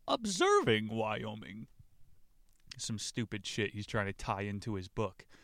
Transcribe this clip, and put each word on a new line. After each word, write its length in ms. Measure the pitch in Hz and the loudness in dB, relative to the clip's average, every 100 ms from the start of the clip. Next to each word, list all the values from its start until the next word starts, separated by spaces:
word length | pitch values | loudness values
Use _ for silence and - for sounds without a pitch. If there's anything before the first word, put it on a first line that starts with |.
| - | -2
observing 800 | 269 214 180 381 415 135 107 107 | 0 2 4 6 8 6 4 2
Wyoming." 800 | 113 107 107 107 107 71 107 - - - - - - - - - - - 123 | 0 0 0 -4 -8 -10 -12 -12 -18 -20 -20 -20 -20 -20 -20 -20 -20 -16 -8
Some 200 | - 107 | -4 -4
stupid 480 | - - 113 107 - | -4 -4 -4 -4 -4
shit 280 | - 101 | -2 -2
he's 140 | 104 101 | -2 -2
trying 180 | 110 98 | 0 0
to 80 | |
tie 300 | 95 - 98 | -2 -2 -2
into 320 | 101 101 113 98 | -2 -4 -4 -4
his 120 | 92 | -4
book. 380 | - 101 - - - | -4 -4 -4 -20 -20